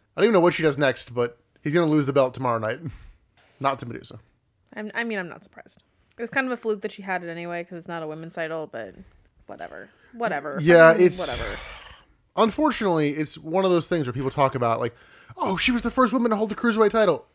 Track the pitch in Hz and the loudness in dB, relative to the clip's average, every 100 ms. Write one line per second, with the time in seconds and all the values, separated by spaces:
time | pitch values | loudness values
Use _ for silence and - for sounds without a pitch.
0 | _ - 214 202 175 - 156 135 139 127 | _ 0 4 6 4 4 0 2 0 -2
1 | - 120 120 - _ _ 151 165 160 151 | -6 -4 -4 -6 _ _ -4 0 2 2
2 | 135 139 131 123 131 117 110 135 165 - | 2 2 0 0 -4 -2 -4 -6 -10 -14
3 | - _ _ _ _ - 139 135 120 - | -20 _ _ _ _ -6 -4 -4 -8 -14
4 | - 110 _ _ _ _ _ 214 214 - | -14 -20 _ _ _ _ _ -14 -10 -8
5 | 233 208 175 - - - - _ _ _ | -6 -6 -8 -14 -20 -20 -20 _ _ _
6 | _ - 233 277 262 240 226 208 208 - | _ -14 -6 -4 -4 -4 -4 -4 -6 -10
7 | 196 185 170 165 170 175 170 170 170 170 | -8 -8 -6 -10 -8 -10 -10 -14 -12 -10
8 | 156 156 165 170 160 160 151 117 101 - | -10 -12 -12 -10 -8 -8 -10 -12 -14 -18
9 | - _ _ _ - - - 85 202 _ | -20 _ _ _ -20 -16 -16 -16 -20 _
10 | _ 233 233 147 147 143 156 170 165 165 | _ -8 -6 -4 -6 -2 6 10 10 10
11 | 180 180 165 117 113 - - - - - | 6 4 -2 -4 -6 -10 -14 -18 -20 -20
12 | _ _ _ - 220 - 311 226 202 160 | _ _ _ 0 0 2 0 2 0 2
13 | 147 147 151 - 156 180 190 175 156 175 | 0 -2 -6 -8 -4 0 2 2 2 -2
14 | 127 120 131 147 135 135 117 117 120 - | -2 -4 -4 0 0 0 -2 0 -4 -8
15 | - - - - 269 180 254 240 233 262 | -20 -20 -18 -6 -4 0 0 0 -2 0
16 | 254 254 233 208 214 214 240 220 208 220 | 2 2 0 0 -2 -2 0 4 4 4
17 | 202 143 - | 2 2 -4